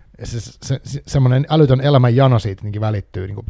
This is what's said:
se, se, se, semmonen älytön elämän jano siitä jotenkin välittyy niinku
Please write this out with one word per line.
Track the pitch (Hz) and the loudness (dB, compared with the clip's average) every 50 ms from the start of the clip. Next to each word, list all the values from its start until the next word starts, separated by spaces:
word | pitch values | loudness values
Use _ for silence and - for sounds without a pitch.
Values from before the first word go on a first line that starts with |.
| - _ _ - - | -20 _ _ -16 -12
se, | - 120 113 | -10 -10 -10
se, | - - - - - - 135 - - | -10 -12 -18 -14 -8 -8 -8 -8 -8
se, | - 135 147 - | -10 -12 -12 -8
semmonen | - - 139 131 123 127 135 147 - | -4 0 2 2 2 2 0 0 0
älytön | 156 160 151 131 127 131 | 2 4 4 4 4 2
elämän | 135 147 147 127 127 120 113 | 2 4 4 4 4 4 4
jano | 135 135 131 123 110 | 4 4 4 2 2
siitä | - 104 95 - | 0 -4 -8 -8
jotenkin | 107 104 104 104 | -10 -10 -8 -6
välittyy | 107 107 107 98 - _ - 98 92 | -4 -4 -4 -6 -8 _ -10 -10 -10
niinku | 98 101 104 107 | -10 -10 -12 -12